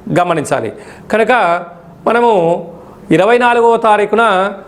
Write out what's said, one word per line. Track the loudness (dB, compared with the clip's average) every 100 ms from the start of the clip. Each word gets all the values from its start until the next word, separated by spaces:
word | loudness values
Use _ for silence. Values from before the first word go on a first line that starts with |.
| -4 -2
గమనించాలి. | 0 -2 -4 -4 -6 -12 -20 -18 -4
కనుక | -2 0 2 0 -2 -6 -20 -20 -8 -2
మనము | 0 2 2 0 -2 -8 -18 -20 -12 -2
ఇరవై | 2 2 2
నాలుగవ | 2 2 2 2
తారీఖున | 2 2 0 0 2 0 -2 -6